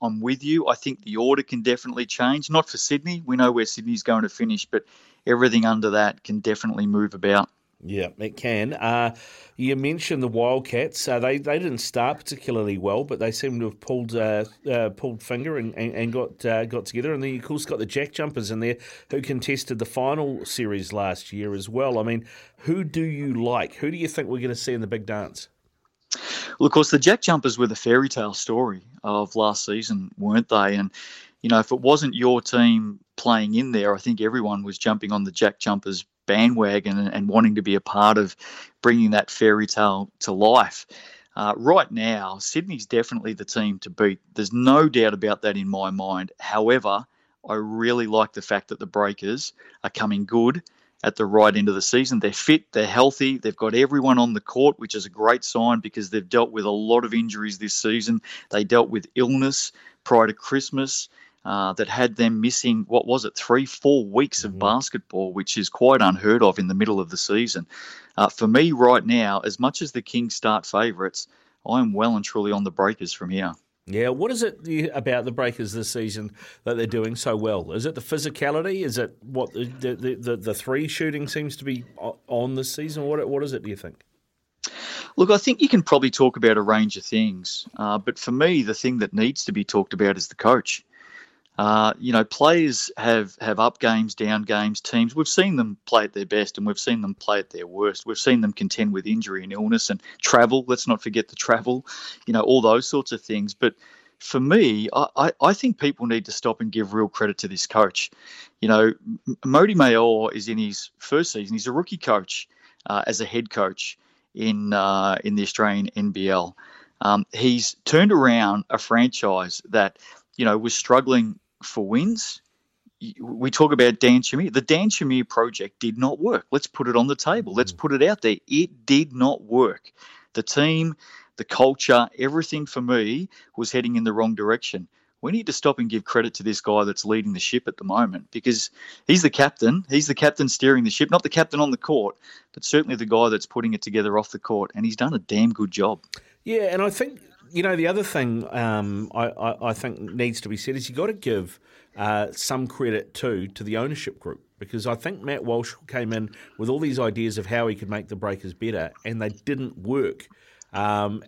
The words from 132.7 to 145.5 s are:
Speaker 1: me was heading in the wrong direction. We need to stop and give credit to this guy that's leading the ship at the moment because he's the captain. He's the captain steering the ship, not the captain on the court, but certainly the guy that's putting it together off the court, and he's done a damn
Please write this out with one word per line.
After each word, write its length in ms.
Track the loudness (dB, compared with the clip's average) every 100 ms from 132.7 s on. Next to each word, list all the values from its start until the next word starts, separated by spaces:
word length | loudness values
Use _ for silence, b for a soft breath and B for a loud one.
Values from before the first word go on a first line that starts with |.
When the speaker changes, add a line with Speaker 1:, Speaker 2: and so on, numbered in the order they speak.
| -6
Speaker 1:
me 480 | 0 0 0 -4 -8 b b -8
was 140 | -4
heading 260 | -2 0 0
in 80 |
the 80 | 0
wrong 220 | 0 0
direction. 540 | 0 0 -2 -2 -10 -12 _ _ _
We 120 | -4
need 140 | -4 -4
to 60 |
stop 280 | -2 0 0
and 100 | -2
give 140 | -4
credit 300 | -2 0 0
to 100 | -4
this 160 | -6 -4
guy 240 | 0 2
that's 200 | 0 -2
leading 280 | -2 -2 -2
the 80 | -4
ship 260 | -2 -4 -4
at 100 | -8
the 80 |
moment 460 | -2 0 0 -2 -12
because 400 | -6 -2 -2 -4 B B B B
he's 140 | 4
the 80 | 4
captain. 540 | 4 2 4 2 2 2
He's 160 | 0 0
the 80 |
captain 340 | 2 2 2 -2
steering 360 | 2 4 6
the 60 | 4
ship, 200 | 0 2
not 140 | 2
the 40 | 2
captain 320 | 0 0 2
on 120 | 0
the 40 | -2
court, 400 | 0 0 0 -6 b b b
but 120 | -14
certainly 300 | 0 2 2
the 120 | -4 0
guy 220 | 4 4
that's 180 | 2 -4
putting 280 | -4 -4
it 80 | -4
together 340 | -4 -2 0 0
off 140 | -2
the 80 | -8
court, 320 | -4 -4 -4 -4
and 80 |
he's 120 | -4 -2
done 180 | -4
a 40 | -4
damn 340 | -2 2 2